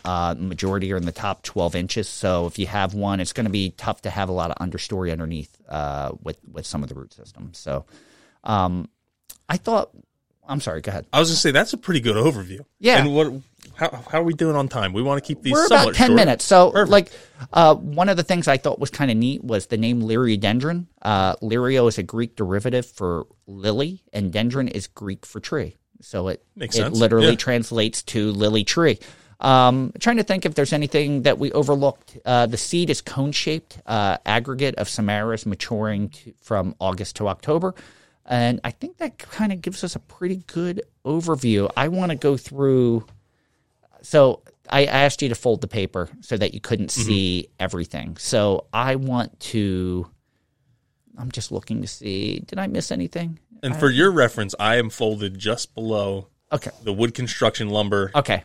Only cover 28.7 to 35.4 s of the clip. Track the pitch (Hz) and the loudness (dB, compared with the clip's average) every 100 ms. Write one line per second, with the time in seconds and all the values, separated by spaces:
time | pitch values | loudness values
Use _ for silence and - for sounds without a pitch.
28.7 | - 160 - - - _ - 131 131 127 | 2 2 2 -6 -20 _ -2 4 8 8
29.7 | 131 131 - 226 233 208 190 175 151 139 | 4 -2 -2 0 0 0 0 0 0 0
30.7 | 151 147 151 147 143 135 107 135 151 139 | 0 0 0 0 2 2 2 0 0 2
31.7 | 143 139 - _ - 120 123 117 117 - | 2 2 0 _ -10 0 2 2 -2 -2
32.7 | 175 170 139 - - 139 147 175 160 - | 0 0 -2 -4 -4 -2 -2 -4 -4 -8
33.7 | - - 110 101 90 - 113 131 131 139 | -16 -4 -2 0 -2 0 -2 -2 -4 -4
34.7 | - 107 - 104 104 110 113 | -2 -6 -2 -2 -2 -2 -4